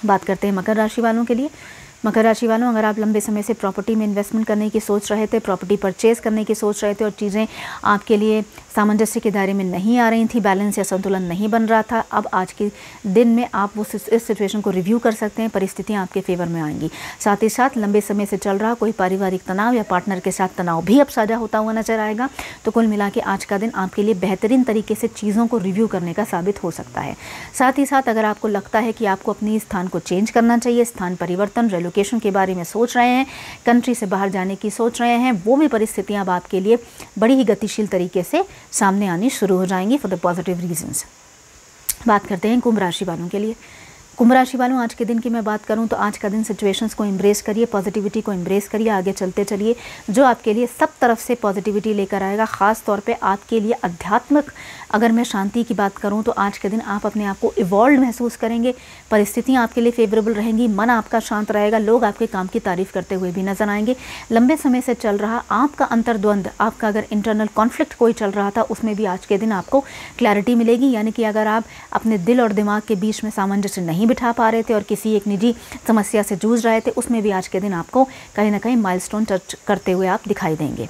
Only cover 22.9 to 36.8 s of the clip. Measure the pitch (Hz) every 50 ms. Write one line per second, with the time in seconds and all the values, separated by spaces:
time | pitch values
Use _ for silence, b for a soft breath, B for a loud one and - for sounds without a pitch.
22.9 | 214 202 202 202 185 240 - - 196 190 - - 208 196 190 - - 190 190 185
23.9 | - - 202 208 220 180 180 208 190 190 - 214 247 262 254 254 214 220 208 -
24.9 | 214 - - 226 - - - 208 202 220 233 226 247 226 180 190 190 202 226 208
25.9 | - 185 175 175 165 - 208 226 - 175 170 190 208 - - 170 160 - - 123
26.9 | 123 - - 139 - B B B B B B B B - 262 254 262 285 277 262
27.9 | 285 269 262 - 226 220 220 214 208 - - 214 208 202 190 - - 220 220 233
28.9 | 220 - 233 202 190 190 - - 208 - 220 208 220 220 214 - - 190 180 185
29.9 | - 175 - - 180 180 208 220 - 240 233 233 233 240 233 247 240 240 233 233
30.9 | - - 190 180 180 175 175 170 180 180 202 208 - 247 240 226 190 170 175 175
31.9 | 170 - 202 202 - 226 - 208 190 196 190 185 185 180 170 - - 202 233 233
32.9 | - 247 240 247 247 254 269 262 B B B B B B B - 240 247 233 -
33.9 | 240 - - 190 185 190 196 196 185 196 185 190 196 190 - 214 208 - 233 240
34.9 | 233 - 233 240 240 233 247 254 247 190 170 208 254 269 311 294 - 220 214 214
35.9 | - - 190 - 208 202 196 185 185 175 170 - - 190 185 202 226 240